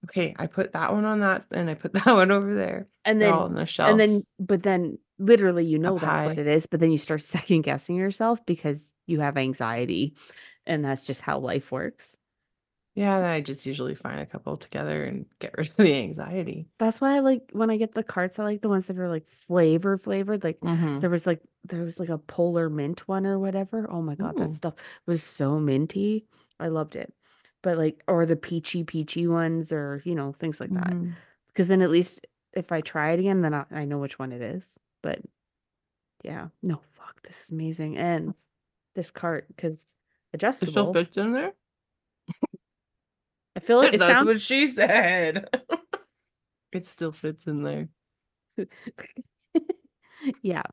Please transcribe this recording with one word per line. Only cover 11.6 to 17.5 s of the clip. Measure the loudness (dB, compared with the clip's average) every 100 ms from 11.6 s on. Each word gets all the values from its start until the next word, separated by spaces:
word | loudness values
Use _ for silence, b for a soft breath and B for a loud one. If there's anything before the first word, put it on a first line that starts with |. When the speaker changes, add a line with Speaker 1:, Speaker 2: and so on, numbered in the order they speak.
| -4
Speaker 2:
works. | -6 -8 -10 -20 -20 _ _ _ _ _ _ _ -2
Speaker 1:
Yeah, | 0 2
then | 2
I | -2
just | -4 -8 -8
usually | -6 -6
find | -8 -8 -10
a | -10
couple | -10 -10 -10
together | -10 -8 -6 -4
and | -6 -8 -12 _
get | -12 -6
rid | -6
of | 4
the | 6
anxiety. | 6 -2 -8 -8 -6 -6 -8 -12 _
Speaker 2:
That's | -2 0
why | 2
I | 2
like, | 2 2 -2